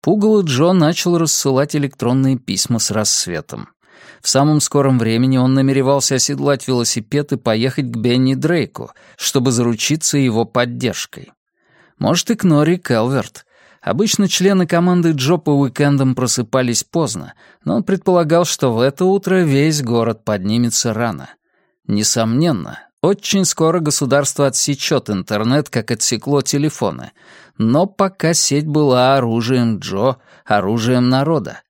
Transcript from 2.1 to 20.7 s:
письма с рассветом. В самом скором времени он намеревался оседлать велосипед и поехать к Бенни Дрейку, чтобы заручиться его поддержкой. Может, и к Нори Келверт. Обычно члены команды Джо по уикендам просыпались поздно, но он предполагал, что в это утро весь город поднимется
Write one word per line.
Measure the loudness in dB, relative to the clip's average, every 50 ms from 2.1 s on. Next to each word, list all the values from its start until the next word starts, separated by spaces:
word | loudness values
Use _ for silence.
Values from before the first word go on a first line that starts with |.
| 2 2 2 2 0 0
письма | _ -6 -4 -4 -2 -2 -2 -2
с | -2 -2 -2
рассветом. | -2 -2 0 -2 -2 -4 -4 -6 -8 -8 -10 -14 -14 -14 -16 _ _ _ _ _ -20 -20 -20 -20 _ _
В | -2
самом | 0 2 2 4 2 2
скором | 0 0 0 0 2 2 2
времени | 2 2 0 0 2 2 2 2 2
он | 2 2 2
намеревался | 2 2 2 2 2 2 2 2 0 0 0 0
оседлать | 0 -2 -2 -2 -2 0 -2 -2 -2 -2 -2
велосипед | -2 -2 0 -2 -4 -6 -6 _ -4 -4 -2 -2 -6
и |
поехать | -4 -2 -2 0 0 0 -2 -2 -4 -6 -4
к | -6
Бенни | -2 0 0 2 2 2 2 0
Дрейку, | 0 -2 -2 0 0 -2 -4 _ -14 -16 -16 -18 _ -20 -20 -16
чтобы | _ -8 -2 -2 0 0 2
заручиться | 0 2 2 0 0 -2 -2 -2 -2 -2 -2 -2 0 2
его | 0 2 2 0 -2
поддержкой. | 0 _ -2 -2 -2 -4 -4 -4 -4 -4 -4 -10 -12 -14 -20 -20 -20 _ _ _ _ _ _ _ _ _ _ _ _ _ _
Может, | -2 0 0 0 0 -2
и | -4
к | 0 2
Нори | 2 4 4 4 2 0 -2
Келверт. | 0 0 0 0 2 0 0 -2 -4 -6 _ -20 -20 _ _ _ _ _ _ _ -6
Обычно | -6 -2 0 0 -2 0 0 0 0
члены | 0 0 2 2 2 2 0 2
команды | 0 0 2 2 2 2 2 2
Джо | 0 0 0 0 0
по | 0 0 0
уикендам | 2 2 2 0 0 0 0 2 2 2 2 0 0
просыпались | 0 -2 -2 -2 -2 -4 -2 0 0 0 0 -2 -4 -4
поздно, | _ -2 -2 -2 -2 -4 -8 -12 -14 -20 _ -20 -20 -20 _ _
но | -4 -2
он | -2 0
предполагал, | -2 -4 -2 0 2 2 4 4 4 2 2 2
что | 0 -2 -2 0 0 2
в | 2
это | 2 0 0 0 0
утро | 2 2 0 0 0 0 2 2
весь | 2 2 2 2 2 0 0 -2
город | 0 0 0 0 0 -2 -4 _
поднимется | -4 -4 -2 -2 -2 0 0 0 0